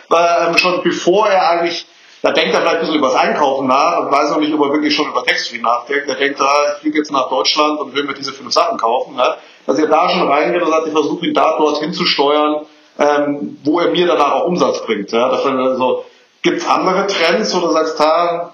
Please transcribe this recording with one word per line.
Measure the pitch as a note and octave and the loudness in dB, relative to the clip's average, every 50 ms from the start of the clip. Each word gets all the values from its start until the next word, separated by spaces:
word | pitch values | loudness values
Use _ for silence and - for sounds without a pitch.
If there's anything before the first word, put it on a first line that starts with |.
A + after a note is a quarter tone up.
| - - | -4 0
weil, | E3 E3 F3 E3+ E3+ E3+ E3+ E3+ | 2 2 4 2 2 2 0 0
ähm, | E3+ E3+ | 0 2
schon | - F3+ F3+ D#3+ | 2 2 0 0
bevor | - E3+ D3+ - - E3+ F#3 G#3 G#3+ G#3 | 0 0 -2 0 0 2 4 4 4 4
er | F#3+ F#3 E3+ E3 | 4 4 4 4
eigentlich, | E3+ F3 F3 F3 E3+ - - - - - - - - - | 2 2 0 -2 -4 -6 -10 -14 -20 -20 -20 -20 -16 -2
da | - D#3 | -2 0
denkt | E3+ D#3+ E3+ F#3+ G3 | 2 2 2 2 2
er | F3 | 2
vielleicht | - E3+ D#3+ | 2 2 0
ein | E3 | 0
bisschen | D#3+ D#3 D#3 | -2 0 0
übers | C#3+ C3 B2+ B2+ | 0 2 2 2
Einkaufen | C#3+ F3 F3 - D#3+ D3 C3+ C3+ C#3 C3+ C3 | 2 2 2 2 0 0 0 0 0 0 2
nach | B2+ C#3 D#3 E3+ E3+ E3 | 2 2 2 2 0 0
und | C#3 - | 0 0
weiß | C#3 C#3+ D3+ D#3+ | 0 2 2 0
noch | E3 D#3 | 0 0
nicht, | D3+ D3+ | 0 0
ob | D3+ D3 C#3 | 0 0 0
er | C3+ | 0
wirklich | D3+ D3+ D3 C#3+ - | 0 0 0 0 0
schon | D3 D3 C3+ | -2 -2 -2
über | B2+ B2 A#2+ | -2 -4 -2
Tax-Free | D#3 E3+ - - - A#2+ A2+ | -2 -2 -2 -4 -6 -8 -4
nachdenkt. | A2+ A2+ A#2+ A#2 - - C#3 C#3+ C#3+ C#3+ | -2 0 -2 -2 -2 -4 -4 -4 -4 -4
Der | B2+ | -4
denkt, | C3+ C#3 C#3 C#3 - | -2 -2 -4 0 0
ah, | C#3 C#3 C#3+ D3 D3 D3 D3 | 0 2 2 2 2 0 -4
ich | - | -4
fliege | - D#3 D3 D3+ | -4 -2 -2 -2
jetzt | D3 - | -4 -2
nach | C#3+ C3+ B2+ - | -2 -2 -2 0
Deutschland | C3 C3 - - - D#3 D3+ D3+ D3+ D3+ | -2 -2 0 0 0 0 0 0 0 -4
und | C#3 B2+ B2 | -6 -6 -6
will | C#3+ | -6
mir | C#3+ C#3 C#3 | -6 -6 -8
diese | C#3 C3+ C3+ | -10 -10 -12
fünf | C3 - - - | -12 -12 -10 -2
Sachen | - D#3 E3+ E3 C3 - | 0 0 0 0 -2 -2
kaufen, | A2+ A2+ A#2+ C3 - - B2+ | -2 0 0 -2 -2 -4 -2
ne? | B2 C3 D#3 D#3 - - - - - - | -2 0 0 -2 -4 -12 -20 -20 -12 -4
Dass | - C#3 D3+ | -2 0 0
ihr | D#3 | 2
da | D3+ D#3 D#3+ F3+ F#3 | 2 2 2 2 2
schon | F#3 F3+ D3+ C3 | 2 0 0 2
reingeht | C#3 D3+ D#3+ F3+ F3 F3 | 2 2 2 0 0 0
und | E3+ D#3 | 0 0
sagt, | D#3+ D#3+ D#3+ D#3 | 0 0 -2 0
ich | |
versuche | D3+ D#3 D3 D#3 - - E3+ | -2 0 0 0 -2 -4 -4
ihn | D3+ - | -2 0
da | C#3 C#3+ D#3+ D#3 | 2 2 2 2
dorthin | - D3+ D3 D3 D3 D3+ F3 | 2 0 0 0 -2 -4 -4
zu | F3+ - F3 | -4 -4 -2
steuern, | - - - C#3 C#3+ D3 D3+ D3+ D3+ D3+ D3+ - - - - - _ - - | -2 0 0 2 2 2 2 2 0 0 -4 -6 -12 -20 -20 -20 _ -4 0
ähm, | D3 D3 D3 D3 C#3+ C#3+ C#3+ - G2+ - - - | 0 2 2 2 0 -2 -4 -4 -6 -10 -10 -4
wo | C3+ D3 E3+ E3+ | -2 0 0 2
er | E3+ E3 | 0 0
mir | E3 F3 F3 E3+ | 2 2 2 2
danach | D#3 - D3 A3+ | 2 2 2 2
auch | C3+ C3 - | 2 0 0
Umsatz | F3 F3+ D3 C3+ A2+ G2+ - - | 0 0 0 0 0 0 -4 -4
bringt, | - G#2+ G2+ F#2+ - | -4 -4 -4 -4 -2
ja? | A2+ A#2 B2 C3 | 0 0 2 2
Dass | B2+ - - | 0 0 0
er | C#3 C3+ B2+ B2+ C3 B2+ | -2 -2 0 0 0 0
so, | A#2+ B2+ B2 - - - - - - _ _ _ - | 0 0 0 -2 -2 -6 -12 -20 -20 _ _ _ -4
gibt's | - E3 - - - | -2 -2 -2 -2 0
andere | - G3+ D#3+ E3+ F#3 F#3 G3 G3 | 0 0 0 2 0 0 0 -2
Trends, | G3+ - E3 E3 E3+ F#3+ A3 G3+ G3 - | -2 -2 0 2 2 2 0 0 -2 -2
wo | F3+ | -2
du | F3 D#3+ | 0 0
sagst, | D#3 D#3+ D#3 D#3+ D3+ - | 0 0 0 -2 0 0
ha, | D3+ D#3 D#3+ E3+ F3 E3+ E3+ E3+ E3+ - | 2 2 2 2 0 0 -2 -4 -6 -10